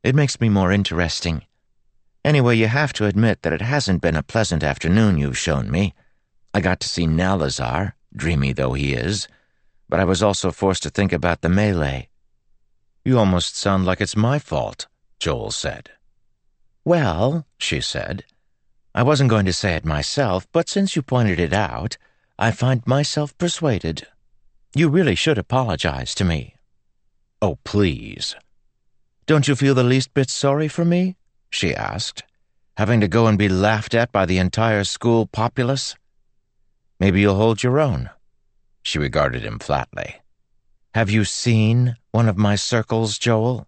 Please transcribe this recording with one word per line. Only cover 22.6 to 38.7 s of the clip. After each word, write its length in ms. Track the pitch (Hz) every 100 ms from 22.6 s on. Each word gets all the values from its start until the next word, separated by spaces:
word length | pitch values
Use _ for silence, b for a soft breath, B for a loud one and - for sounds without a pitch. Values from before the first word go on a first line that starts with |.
| 123 127 110
myself 500 | 135 151 - 147 _
persuaded. 720 | 175 - 160 120 80 80 - _ _ _ _ _ _
You 140 | 135 160
really 280 | 160 160 90
should 220 | - 131
apologize 760 | - 131 120 82 85 67 64
to 100 | -
me." 300 | 95 80 62 _ _ _ _ _ _ _ _ _
"Oh, 160 | 101 71
please." 720 | - 104 98 64 - - - - _ _ _ _ _ _ _ _ -
"Don't 220 | 156 139
you 80 | 135
feel 180 | 139
the 80 | 127
least 320 | 123 131 127
bit 160 | - 131
sorry 380 | - 139 143 156
for 160 | -
me?" 320 | 170 175 185 185 _ _ _
she 240 | - 87
asked. 480 | - - 90 - - - _ _ _ _ -
"Having 220 | 101 117
to 80 | 104
go 180 | 110 113
and 100 | 101
be 120 | 104
laughed 460 | 92 101 110 -
at 160 | 117 120
by 120 | 101
the 140 | 90 92
entire 460 | 92 - 113 107
school 420 | 98 - 120 117 104
populace?" 680 | - 117 - 123 139 - - _ _ _ _ _ _ _ _ _ _
"Maybe 220 | 95 92
you'll 160 | 101 98
hold 260 | 110 110
your 160 | 123 135
own." 300 | 151 76 - - _ _ _ _ _